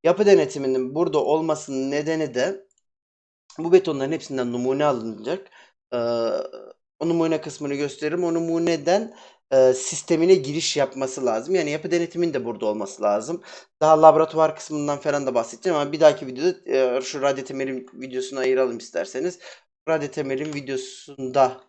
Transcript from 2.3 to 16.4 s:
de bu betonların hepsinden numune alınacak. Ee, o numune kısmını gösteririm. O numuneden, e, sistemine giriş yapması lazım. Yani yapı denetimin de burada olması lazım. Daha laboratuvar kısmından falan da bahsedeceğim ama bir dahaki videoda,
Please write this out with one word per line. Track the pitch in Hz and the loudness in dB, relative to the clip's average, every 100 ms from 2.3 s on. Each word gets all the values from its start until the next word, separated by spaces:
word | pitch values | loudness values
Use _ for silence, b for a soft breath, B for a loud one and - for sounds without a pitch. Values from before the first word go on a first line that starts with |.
de | 120 147 196 _ _ _ _ _ _ _ _ _ - | -2 -4 -4 _ _ _ _ _ _ _ _ _ -8
bu | 165 | 4
betonların | 185 180 139 135 | 4 4 -4 -4
hepsinden | 156 - 135 120 | -4 -6 -4 -4
numune | 120 123 135 | -2 -2 2
alınacak. | 147 127 113 107 110 185 - b b _ _ | 0 0 -4 -8 -8 -8 -10 b b _ _
Ee, | 123 117 117 117 - - 57 - - _ _ | -4 -2 -2 -2 -4 -6 -12 -20 -20 _ _
o | 160 | -2
numune | 170 165 156 | 0 0 -2
kısmını | 151 - 143 | -6 -10 -6
gösteririm. | 143 143 - 151 175 | -4 -6 -4 -6 -2
O | 175 | -2
numuneden, | 165 165 165 170 165 147 196 226 B B B _ | -2 -2 -2 0 0 0 0 -2 B B B _
e, | 135 131 | 6 6
sistemine | 127 - 160 - 165 170 | 4 -2 -8 -2 2 6
giriş | 185 135 147 - 151 | 6 4 -4 -2 -2
yapması | 135 135 135 139 123 | -2 -2 -6 -2 -2
lazım. | 110 135 | -2 -2
Yani | 190 151 | -2 -2
yapı | 151 156 | -4 -2
denetimin | 170 170 170 170 | -2 -2 -2 -2
de | 143 | -2
burada | 117 104 107 | -6 -4 -4
olması | 107 98 - | -4 -6 -2
lazım. | 104 104 110 170 B B B _ | 0 0 -2 -10 B B B _
Daha | 151 156 | 4 10
laboratuvar | 160 156 156 160 156 156 | 10 10 2 2 0 0
kısmından | - 151 147 143 | -8 -6 -4 -4
falan | 156 143 135 | -2 -2 -2
da | |
bahsedeceğim | 120 113 117 185 156 | -2 -4 -6 -2 -2
ama | 143 | -2
bir | 151 | 6
dahaki | 151 139 135 | 4 4 -8
videoda, | 127 | -2